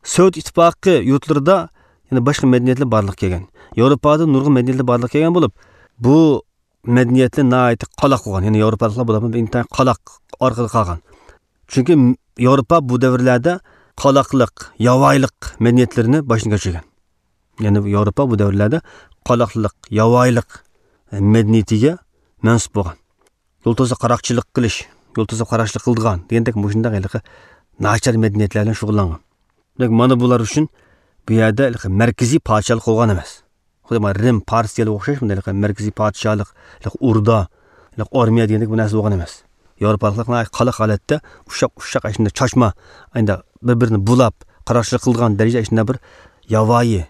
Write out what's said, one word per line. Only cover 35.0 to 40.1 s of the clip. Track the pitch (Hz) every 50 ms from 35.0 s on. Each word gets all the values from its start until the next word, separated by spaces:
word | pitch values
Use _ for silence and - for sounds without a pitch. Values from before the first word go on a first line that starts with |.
| - - 143 135
bunday | 127 104 98 98 - - 98 101 101
markaziy | 104 101 - 104 104 -
podshohlik, | - 107 107 98 - - 110 107 101 101 - _ _ - - - _ - 110 - -
urda, | - 123 110 110 104 113 113 107 90 - _ _ _ _ _ _ _ _ _ - 107 -
armiya | - 135 120 113 110 117 113 104
degandek | 110 107 113 104
bu | 110
narsa | 110 110 104 107
bo'lgan | 110 104 107 101
emas. | 90 82 - - - _ _ _ _ _ _ _ _
Yevropaliklar | 104 104 110 101 - 104